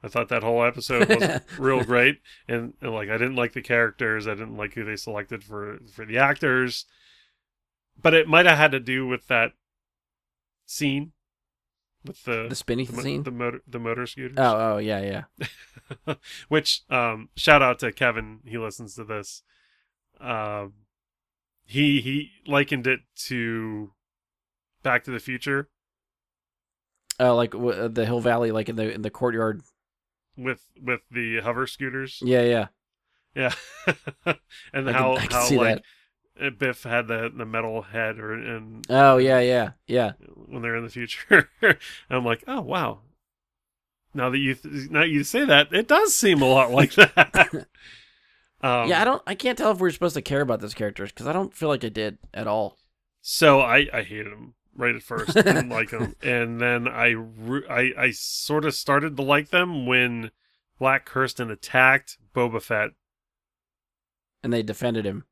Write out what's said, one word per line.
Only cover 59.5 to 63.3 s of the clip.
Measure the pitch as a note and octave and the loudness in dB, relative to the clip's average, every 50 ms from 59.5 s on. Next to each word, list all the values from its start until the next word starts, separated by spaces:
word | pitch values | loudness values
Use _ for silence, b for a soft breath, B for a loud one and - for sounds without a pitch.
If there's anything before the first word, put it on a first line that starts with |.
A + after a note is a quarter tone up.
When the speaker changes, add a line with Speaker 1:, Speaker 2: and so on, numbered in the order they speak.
| - F3+ F3+ F3+ F3 D3 B2+ | 0 0 0 0 -2 -6 -2
Speaker 1:
when | B2 B2+ B2+ B2 B2 A#2+ A#2 A2+ A2 _ _ _ _ _ _ _ _ _ _ | 0 2 2 2 0 -2 -6 -8 -12 _ _ _ _ _ _ _ _ _ _
Black | B2+ C3 C3+ C3+ - | 0 0 0 0 -2
Kirsten | - - C3 C3 B2 - - B2 A2+ | -4 -2 -2 -2 -2 -2 -8 -8 -8
attacked | G#2+ G2 - - - C3 B2+ C3 C3+ C3+ - - - _ _ _ _ | -8 -12 -14 0 2 6 6 6 6 4 -2 -6 -20 _ _ _ _
Boba | B2+ B2 A#2+ A2+ A2+ | -2 -2 -2 -2 -6
Fett. | - - A#2 G#2+ G#2+ A2 _ _ _ _ _ _ _ _ | -6 -4 -2 -2 -2 -4 _ _ _ _ _ _ _ _